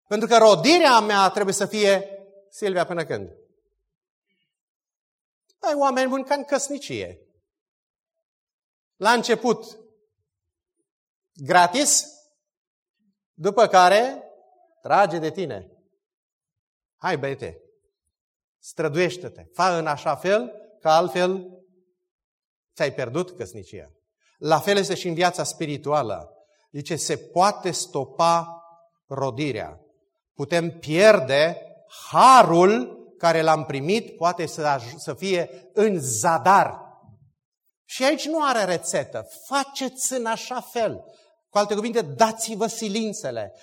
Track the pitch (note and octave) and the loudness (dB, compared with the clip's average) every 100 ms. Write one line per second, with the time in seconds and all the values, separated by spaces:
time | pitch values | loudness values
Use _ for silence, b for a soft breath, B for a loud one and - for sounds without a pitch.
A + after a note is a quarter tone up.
0 | - G#3+ A3+ A#3 A3 F#3 G3+ F4 D#4 A#3 | -6 -4 4 6 8 8 6 6 6 4
1 | G#3 G3+ F#3+ G3+ G3 F#3 G3 G#3+ G3+ F#3+ | 4 2 2 2 -2 -2 -4 0 2 2
2 | G3 - - _ _ - G#3 F3+ E3+ E3+ | -2 -16 -20 _ _ -8 -4 -2 -4 -6
3 | D3 A#2 F2+ - _ _ _ _ _ _ | -6 -8 -10 -18 _ _ _ _ _ _
4 | _ _ _ _ _ _ _ _ _ _ | _ _ _ _ _ _ _ _ _ _
5 | _ _ _ _ _ _ F#4+ D4 C#4 B3+ | _ _ _ _ _ _ -4 0 0 0
6 | C4 C4+ C4 C#4+ C4 C4+ - C#4+ - A#2 | -2 -2 -2 -4 -2 -4 -4 -8 -8 -8
7 | F2+ - _ _ _ _ _ _ _ _ | -10 -14 _ _ _ _ _ _ _ _
8 | _ _ _ _ _ _ _ _ _ - | _ _ _ _ _ _ _ _ _ -4
9 | G3+ A#3+ A#3 A3 B3 A3 - - _ _ | 0 2 2 0 0 -2 -6 -20 _ _
10 | _ _ _ _ _ _ _ _ _ _ | _ _ _ _ _ _ _ _ _ _
11 | _ _ _ - C#3 F3+ F3 A#3 D4 - | _ _ _ -12 0 4 4 2 0 0
12 | - - _ _ _ _ _ _ _ _ | -2 -12 _ _ _ _ _ _ _ _
13 | _ _ _ - F3 G3+ G3+ F#3+ F3+ G3+ | _ _ _ -6 -2 2 4 6 6 6
14 | B3 C#4 - - _ _ _ _ - E3 | 2 -4 -16 -20 _ _ _ _ 0 2
15 | G3 E3 D#3 D#3 E3 G2+ F#2 _ _ _ | 2 0 -6 -6 -8 -10 -16 _ _ _
16 | _ _ _ _ _ _ _ _ _ _ | _ _ _ _ _ _ _ _ _ _
17 | F3 F3 C#3 C3+ F#2 E2 _ _ _ _ | -6 -4 -6 -8 -12 -16 _ _ _ _
18 | _ _ _ _ _ _ - - D#3 D3 | _ _ _ _ _ _ -14 -6 -4 -2
19 | F3+ F3 B2+ - E2+ - F#3 E3+ D#3 C#3+ | -4 -4 -14 -18 -12 -2 0 0 -4 -6
20 | E3 C#3+ F3+ G#3+ A#3+ - - _ D#3 D#3+ | -6 -4 -2 -2 -2 -14 -20 _ 2 2
21 | F3 F3+ F3+ F#3+ F3+ - _ _ _ _ | 2 0 -2 -2 -10 -20 _ _ _ _
22 | _ _ _ _ _ _ _ - D3 C3+ | _ _ _ _ _ _ _ -6 -6 -4
23 | B2 C#3+ F3+ - G#2+ G#2+ F#2 G2 D2+ _ | -6 -6 -8 -10 -16 -16 -20 -20 -20 _
24 | _ _ _ _ D3+ D#3 G3 G3+ F#3 F3 | _ _ _ _ -2 0 2 0 0 -4
25 | F3+ E3 F3+ E3+ D3+ - D#3 C#3 C#3 D3+ | -6 0 0 -2 -6 -8 -8 -8 -4 -2
26 | A2+ F#2 E2 _ _ _ _ D3 D3 D#3+ | -2 -8 -14 _ _ _ _ -14 -8 -6
27 | - D3+ - E3+ G3 G3+ F#3 - - D3 | -6 -8 -4 0 0 0 -6 -6 -8 -8
28 | B2+ - E3+ E3+ E3 - - _ _ _ | -6 0 2 2 -2 -14 -20 _ _ _
29 | - C3+ C3+ A#2+ D3+ G#2+ E2 E2+ _ _ | -14 -6 -6 -4 -6 -6 -10 -14 _ _
30 | _ _ _ - C#3 E3+ E3+ E3 - D#3 | _ _ _ -14 -4 -4 -4 -8 -4 4
31 | G#3+ G#3 C3 C#3 D#3+ E3+ - - _ - | 6 6 2 0 0 -2 -16 -20 _ -20
32 | - D#3+ A#3+ B3+ F3+ E3 F#3 A3+ B3 - | -2 6 8 8 8 6 4 2 -4 -12
33 | - - E3+ E3 D#3+ D#3 D3 C#3 D3 A3 | -20 -2 0 2 2 0 -2 -6 -2 -4
34 | - - E3+ F3+ D#3 - D3 C#3 A#2 D#3 | -4 -4 -4 -2 -6 -4 -4 -4 -6 -14
35 | - C3 F#3+ F3+ D#3+ - - - G#3+ F#3 | -14 -8 -4 -4 -4 -10 -6 0 0 0
36 | B2+ A2 E3+ D#3+ F3+ G3 D3 - - _ | -4 -4 0 2 6 6 4 -4 -20 _
37 | _ _ _ _ _ _ _ _ - - | _ _ _ _ _ _ _ _ -16 -4
38 | C4 D#4 D4 D#4+ D4 A#3 F#3+ E3 - F3+ | -2 -2 -4 -2 0 0 -2 -4 -4 -6
39 | C3 A#2 G#2+ - - C#4 C#4 - C4 B3+ | -6 -10 -14 -18 -6 -4 -4 -8 -10 -8
40 | - B3+ A3+ A3 - B3 - A#3+ G#3+ B2 | -6 -6 -6 -6 -8 -12 -8 -4 -4 -6
41 | - b b b _ G3+ G#3 G#3+ A#3 A#3 | -16 b b b _ -2 0 -2 -4 -4
42 | D#3+ C3 A3 A3 - G#3+ A3 A3 A3 G#3 | -4 0 0 0 -8 -6 -6 -6 -6 -6
43 | A3 G3 C3+ A#2 G2+ b | -6 -8 -10 -10 -12 b